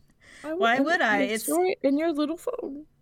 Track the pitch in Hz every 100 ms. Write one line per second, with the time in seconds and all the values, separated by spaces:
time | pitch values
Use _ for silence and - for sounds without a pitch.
0 | _ _ - - 294 330 226 254 285 349
1 | 240 202 - 220 254 320 370 - 277 285
2 | 330 294 302 330 - - 311 277 311 _